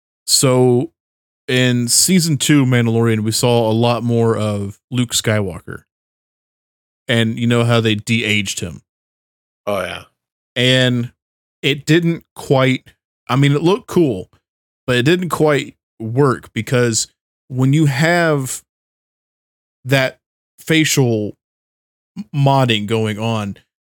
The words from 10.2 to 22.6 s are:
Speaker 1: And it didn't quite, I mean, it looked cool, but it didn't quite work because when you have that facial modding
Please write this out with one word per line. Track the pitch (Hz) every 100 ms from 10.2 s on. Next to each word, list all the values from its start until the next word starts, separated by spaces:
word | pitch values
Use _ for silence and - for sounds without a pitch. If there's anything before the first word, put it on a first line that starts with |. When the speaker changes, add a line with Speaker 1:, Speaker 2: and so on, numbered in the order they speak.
| _ _ _
Speaker 1:
And | 120 123 127 127 123 123 _ _ _ _ _
it | 139 143 -
didn't | 165 170 165 -
quite, | - - 135 131 127 _ _ _ _ -
I | 139
mean, | 143
it | 147
looked | 165 233 -
cool, | 180 151 95 - _ _ _ _ _ -
but | 123
it |
didn't | 131 180 175
quite | - 156 139 123 - _ -
work | 113 120 143 92 -
because | 117 110 123 120 110 - _ _ _ -
when | 127 131
you | 147 151
have | 131 165 175 165 147 131 - - _ _ _ _ _ _ _ _ _ _ _ 127
that | 135 131 - _ _ _ -
facial | - 160 151 - 123 110 104 - _ _ _ _ _ _ _ - -
modding | 143 139 135